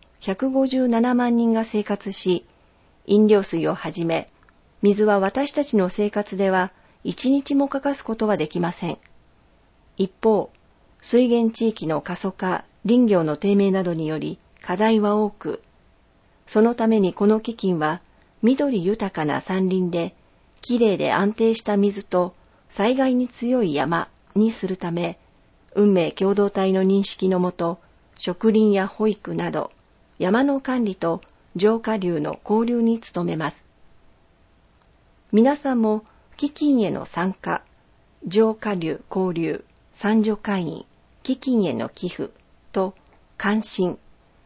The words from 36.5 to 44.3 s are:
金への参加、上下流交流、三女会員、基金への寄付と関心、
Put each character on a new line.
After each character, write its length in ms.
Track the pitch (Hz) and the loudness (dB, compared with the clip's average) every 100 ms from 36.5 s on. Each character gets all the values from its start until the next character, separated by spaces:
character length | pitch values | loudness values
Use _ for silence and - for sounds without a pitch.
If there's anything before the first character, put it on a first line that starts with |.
金 320 | - 302 262 | -2 2 2
へ 80 | 190 | 2
の 160 | - - | -2 -6
参 260 | - 185 | -4 -4
加、 300 | 190 175 170 - _ _ _ _ _ 233 | -4 -6 -6 -8 _ _ _ _ _ -2
上 280 | 190 220 | 2 2
下 200 | 220 214 | 0 -4
流 280 | 196 160 143 - | -4 -4 -6 -6
交 220 | 196 185 | -4 -2
流、 320 | 175 160 - - _ _ | -2 -4 -4 -10 _ _
三 300 | - 208 220 | -6 0 2
女 140 | 214 208 | 2 -2
会 280 | - 196 | -4 -4
員、 200 | 165 160 - _ _ _ | -4 -8 -14 _ _ _
基 160 | - 262 | -6 -4
金 260 | - 240 | 0 0
へ 80 | 180 | 0
の 160 | 117 117 | -2 -6
寄 200 | - 180 | -8 -10
付 240 | - 139 - _ _ _ | -8 -10 -12 _ _ _
と 240 | 196 190 - _ _ _ - | -4 -4 -6 _ _ _ -6
関 240 | 202 214 | -2 -2
心、 360 | 214 - 180 - - - _ | -2 -2 -2 -4 -14 -20 _